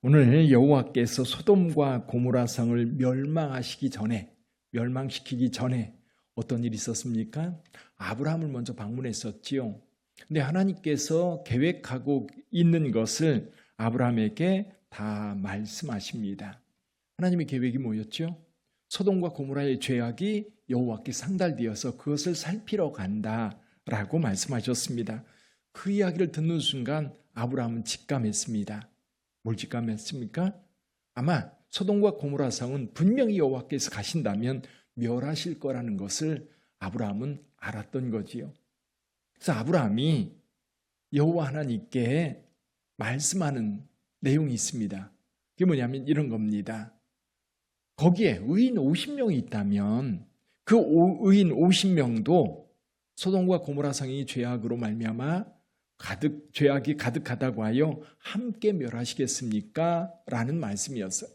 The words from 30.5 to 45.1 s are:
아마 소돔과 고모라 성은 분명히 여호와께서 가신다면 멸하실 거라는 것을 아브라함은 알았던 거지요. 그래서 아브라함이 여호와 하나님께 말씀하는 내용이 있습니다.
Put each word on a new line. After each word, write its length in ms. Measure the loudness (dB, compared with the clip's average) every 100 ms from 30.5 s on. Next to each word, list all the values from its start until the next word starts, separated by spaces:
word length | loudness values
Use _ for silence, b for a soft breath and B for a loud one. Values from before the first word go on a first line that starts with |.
| -4 _ _ _ _ _
아마 380 | -2 0 0 -2 -14 _
소돔과 460 | -4 0 4 4 2
고모라 340 | -4 0 -2
성은 440 | -2 -4 -4 -6
분명히 440 | 2 4 6 4 4
여호와께서 540 | 2 2 -4 -4 -4
가신다면 720 | -6 -6 -2 -2 0 -2 -4 B B B -6
멸하실 640 | -2 -2 -2 -4 -6 -6
거라는 380 | -4 -4 -4 -4
것을 520 | -4 -4 -2 -4 b b b b
아브라함은 640 | -8 -4 -4 -4 -6 -8 -14 _
알았던 520 | -10 -10 -8 -6 -4
거지요. 440 | -4 -4 -10 -12 -16 _ _ _ _ _ _ _
그래서 200 | _ -4
아브라함이 800 | -2 0 2 2 2 2 2 0 -8 _ _ _ _ _ _ _
여호와 340 | 2 2 2 -2
하나님께 960 | -4 -4 -4 -4 -2 0 0 -2 -6 _ _ _ _ _ -8
말씀하는 880 | -4 -2 -2 -2 -2 -2 -4 -4 -10 _ _ _
내용이 340 | 0 2 2
있습니다. 580 | 0 -4 -4 -4 -6 -12